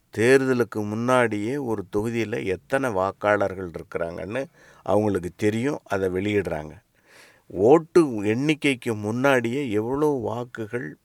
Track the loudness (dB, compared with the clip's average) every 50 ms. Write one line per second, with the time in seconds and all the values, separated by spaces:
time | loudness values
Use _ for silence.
0 | _ _ -2 2 6 6 6 6 6 2 2 0 0 -2 -2 -6 -6 -4 -4 -2
1 | 0 2 4 4 4 2 0 -4 -4 -4 -6 -6 -4 -4 -6 -6 -6 -4 -4 -2
2 | -2 -2 -2 -2 -4 -2 -4 -6 -4 -4 -4 -4 _ -4 -2 -2 -2 -2 0 0
3 | -2 -2 -2 -2 2 2 2 4 2 -2 -2 -6 -10 -8 -10 -12 -14 _ -6 -6
4 | -6 -4 -6 -8 -10 -6 -6 -8 -8 -8 _ _ -20 -20 -20 -14 -2 2 2 2
5 | 2 2 0 -2 -4 -6 -6 0 0 0 0 0 -2 -4 -4 -6 _ -4 -2 -2
6 | -2 -2 -2 -2 -2 0 0 0 0 -2 -6 -6 -8 -12 -16 -20 _ _ _ _
7 | _ _ -20 -20 -20 _ _ _ _ _ -2 2 6 6 6 6 4 4 4 4
8 | 4 4 0 -2 0 0 0 0 0 0 -2 0 0 0 0 0 -4 -6 -4 -4
9 | -4 -4 -2 2 2 4 4 4 2 0 -4 -4 -4 -2 -2 -2 -2 -2 -2 0
10 | 0 0 0 -2 -4 -6 -6 -6 -10 -10 -10 -12 -10 -8 -8 -8 -8 -10 -14 _